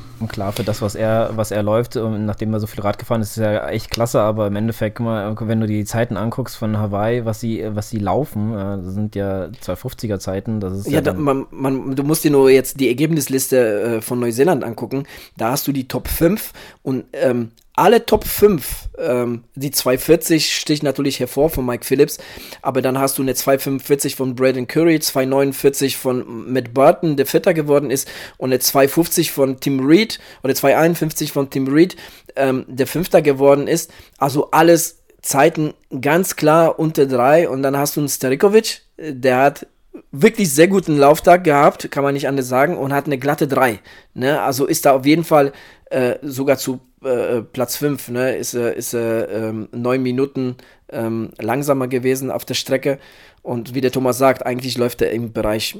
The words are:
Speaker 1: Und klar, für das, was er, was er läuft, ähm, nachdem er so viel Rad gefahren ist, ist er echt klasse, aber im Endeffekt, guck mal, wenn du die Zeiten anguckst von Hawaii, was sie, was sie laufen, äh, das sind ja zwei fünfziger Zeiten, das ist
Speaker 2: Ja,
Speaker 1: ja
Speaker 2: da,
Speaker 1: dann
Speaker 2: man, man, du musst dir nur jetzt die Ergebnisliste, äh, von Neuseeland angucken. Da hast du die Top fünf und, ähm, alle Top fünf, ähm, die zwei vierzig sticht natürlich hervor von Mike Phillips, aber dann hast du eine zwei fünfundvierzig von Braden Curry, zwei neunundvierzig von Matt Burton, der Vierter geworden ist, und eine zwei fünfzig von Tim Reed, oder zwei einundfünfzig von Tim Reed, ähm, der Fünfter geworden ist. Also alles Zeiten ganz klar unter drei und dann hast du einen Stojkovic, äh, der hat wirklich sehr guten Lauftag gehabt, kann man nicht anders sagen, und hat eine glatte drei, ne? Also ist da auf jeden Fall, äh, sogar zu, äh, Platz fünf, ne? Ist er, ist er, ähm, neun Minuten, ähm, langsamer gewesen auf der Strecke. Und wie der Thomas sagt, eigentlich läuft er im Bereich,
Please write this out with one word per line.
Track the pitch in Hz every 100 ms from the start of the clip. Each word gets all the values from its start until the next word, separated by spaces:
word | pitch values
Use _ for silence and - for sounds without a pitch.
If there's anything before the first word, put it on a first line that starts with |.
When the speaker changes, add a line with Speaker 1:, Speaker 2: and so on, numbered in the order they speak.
| - -
Speaker 1:
Und | 110
klar, | 110 98
für | 104
das, | 107 104
was | 104 -
er, | 110 110 113 110
was | 104
er | 104
läuft, | 104 113 120 120
ähm, | 110 107 107
nachdem | - 110
er | 110
so | 107
viel | -
Rad | 101 -
gefahren | - 117
ist, | 101 110
ist |
er | 107 107 69
echt | 113 -
klasse, | 113 117 131
aber | 107 107 101
im | 101
Endeffekt, | 113 - 107 -
guck | 117
mal, | 110 104 107
wenn | 110 110
du | 107
die | 107 98
Zeiten | 113 123 95
anguckst | 113 139 117 -
von | 107 107
Hawaii, | 107 101 110 123 113
was | 104
sie, | 117 104 107 104
was | -
sie | 110
laufen, | 95 107 151 107 107
äh, | 107 98 101
das | 90 98
sind | 107
ja | 101 98 95 85 -
zwei | - 90
fünfziger | 127 - 110 98
Zeiten, | 101 98 113 110
das | 92
ist | 98 101
Speaker 2:
Ja, |
Speaker 1:
ja | 147
Speaker 2:
da, | 139
Speaker 1:
dann | -
Speaker 2:
man, | 143 135 -
man, | - 135 131 135 135
du |
musst | 143 156
dir | 151
nur | 139 135
jetzt | 131 127 135
die | 131
Ergebnisliste, | 123 156 160 127 135 - 131 113 104
äh, | 117 113
von | - 123
Neuseeland | 117 113 170 139
angucken. | 117 113 107 135 143 - - -
Da | 113
hast | 143 -
du |
die | 139 127
Top | 123 -
fünf | - 170 214 - - - -
und, | - 127 -
ähm, | 143 139 120 113 _ _ -
alle | 180 233 233
Top | 220
fünf, | - - 208 160 - - - -
ähm, | 165 123 120 117 - 131
die | 139
zwei | - 127 131
vierzig | - 160 - 160 - -
sticht | - 151
natürlich | 147 139 139 -
hervor | 127 139 151
von | 139 123
Mike | 120
Phillips, | - 131 147 - - - - -
aber | - 127
dann | 127 135
hast | 135 -
du |
eine | 131
zwei | 127 143 135
fünfundvierzig | 139 135 - 139 139 -
von | 131 123
Braden | 131 131 123
Curry, | 156 165 156
zwei | - 135 131
neunundvierzig | 139 139 135 139 139 135 -
von | 131 123 - 117 117
Matt | 131 120 131
Burton, | 143 180 165 139
der | 131
Vierter | 160 190 165
geworden | 147 143 135
ist, | 131 - - - -
und | 127
eine | 127
zwei | - 139 139
fünfzig | 165 170 - 151
von | 147 135 131
Tim | 143 135 135
Reed, | 175 220 - - -
oder | 131
zwei | 139 139 131
einundfünfzig | 165 170 156 - 151
von | 147 135
Tim | 139 135
Reed, | 147 185 - - - - -
ähm, | 135 127 -
der | 127 127
Fünfter | 151 185 175
geworden | 147 135 139 143 117
ist. | 165 - - - -
Also | 131 139 -
alles | 156 170 165 - - _ _
Zeiten | - 139 160 165 151 - _ 139
ganz | 139 170 190 -
klar | 151 165 165 -
unter | 156 156 139
drei | 123 127 165 165
und | 135
dann | 139 139
hast | 143 156
du |
einen | 143
Stojkovic, | - 135 143 202 220 - - _ -
äh, | 156
der | 127 127 127
hat | 143 - - _ _ - -
wirklich | 139 214 226 180
sehr | 135 180
guten | 196 165 147
Lauftag | 139 156 185 180
gehabt, | 170 143 165 - -
kann | 143
man | 139
nicht | 139 135
anders | 139 123
sagen, | 127 151 151
und | 135
hat | 143 147
eine | 131
glatte | 139 143 143
drei, | 131 127 101 - - _
ne? | - 131 143
Also | 117 131 139
ist | 160 147
da | 135
auf | 139
jeden | 160
Fall, | 160 156 139 - - - -
äh, | 131 123 -
sogar | 147 127 139 131
zu, | - 127 - _
äh, | 131 120 90 117
Platz | - - 120 -
fünf, | 147 135 -
ne? | 120 131 90
Ist | 123 123
er, | 117 -
ist | -
er, | 120 113 113 104
ähm, | 104 110 110 -
neun | 120 120 131
Minuten, | 127 123 139 135 127 127 - _ -
ähm, | 139 113 113 110 -
langsamer | 110 135 143 135 123
gewesen | 127 131 131 131
auf | 127 -
der | 127
Strecke. | - 131 147 139 - - - _
Und | - 120 110 131
wie |
der | 131
Thomas | 147 127 120
sagt, | 135 127 127
eigentlich | 123 127 117
läuft | 123 -
er | -
im | 117 117
Bereich, | 113 107 110 -